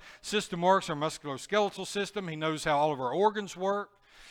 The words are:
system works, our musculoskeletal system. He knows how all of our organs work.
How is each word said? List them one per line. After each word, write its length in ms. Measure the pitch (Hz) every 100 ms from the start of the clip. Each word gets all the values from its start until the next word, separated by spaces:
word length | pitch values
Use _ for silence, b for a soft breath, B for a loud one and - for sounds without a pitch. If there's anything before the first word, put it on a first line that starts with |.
| B B
system 400 | - 208 - 175
works, 280 | 175 190 -
our 60 | 147
musculoskeletal 920 | 156 - 147 131 - 202 202 190 185
system. 400 | 202 196 214 185
He 80 | 156
knows 300 | 156 156 160
how 120 | 143
all 140 | 156
of 80 | 135
our 140 | 127
organs 440 | 151 214 208 196 175
work. 320 | 190 202 202 _ B B B